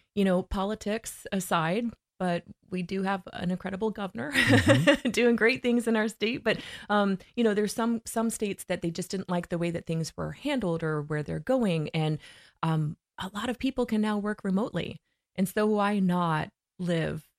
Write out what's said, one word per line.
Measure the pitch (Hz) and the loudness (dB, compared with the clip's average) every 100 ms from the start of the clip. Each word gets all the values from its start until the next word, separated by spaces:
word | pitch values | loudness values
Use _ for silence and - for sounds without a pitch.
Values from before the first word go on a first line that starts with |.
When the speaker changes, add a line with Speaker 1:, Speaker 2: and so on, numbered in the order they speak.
| _ | _
Speaker 1:
you | - 196 | 0 2
know, | 180 | 2
politics | 185 202 196 214 - 220 - - - | 0 -2 -4 -4 -4 -6 -6 -14 -6
aside, | 196 180 175 160 196 240 - _ - | -4 0 0 2 0 -2 -6 _ -6
but | 185 175 - - - | -2 -2 -6 -20 -8
we | 185 | -6
do | 175 190 | -4 -4
have | 190 196 - | -2 -4 -6
an | - 175 | -6 -4
incredible | 180 190 190 220 | -2 -4 -4 -4
governor | 214 196 - 285 | -4 -8 -6 -4
<laughs> | 269 | 0
Speaker 2:
Mm-hmm. | - - - 131 170 285 254 | 4 6 6 6 6 4 2
Speaker 1:
doing | 214 240 233 | 2 4 4
great | 220 262 | 4 2
things | 247 240 233 | 2 2 2
in | 226 | 2
our | 214 | 0
state. | - 214 262 | -2 -4 -2
But, | 226 202 - - - | 0 -2 -4 -12 0
um, | 208 202 190 - - | 2 2 0 -4 0
you | |
know, | 226 | 2
there's | 208 208 | 2 0
some, | - 233 233 - | 0 -2 -2 -4
some | 226 226 | -2 -2
states | - 208 185 - | -2 -4 -4 -6
that | 180 | -4
they | 170 | -4
just | 165 165 | -4 -6
didn't | 190 180 | -6 -2
like | 180 175 | -4 -2
the | 175 | -2
way | 170 | -2
that | 170 - | -4 -4
things | 165 156 - | -4 -4 -6
were | 156 | -8
handled | 147 277 277 196 165 | -6 -4 -2 -2 -2
or | 160 151 | -2 -4
where | 147 151 | -4 -4
they're | 151 160 | -4 -6
going. | 156 262 220 165 151 | 0 0 2 0 -2
And, | 165 156 156 - - - _ | -2 0 -2 -6 -20 -20 _
um, | 165 160 151 - _ - | 0 0 0 -4 _ -14
a | 190 | -12
lot | 202 240 | -6 -6
of | 233 | -4
people | 262 262 247 | -2 -2 0
can | 220 | 0
now | 214 208 | 0 0
work | 208 214 | -2 -4
remotely. | 202 190 247 175 - - _ _ _ - | 0 0 0 -4 -6 -10 _ _ _ -2
And | 190 | 0
so | - 214 | 2 2
why | 214 202 208 | 4 2 4
not | 185 180 170 156 - - _ - | 2 4 2 0 -2 -10 _ -6
live | 175 170 156 156 - | 0 0 0 -4 -10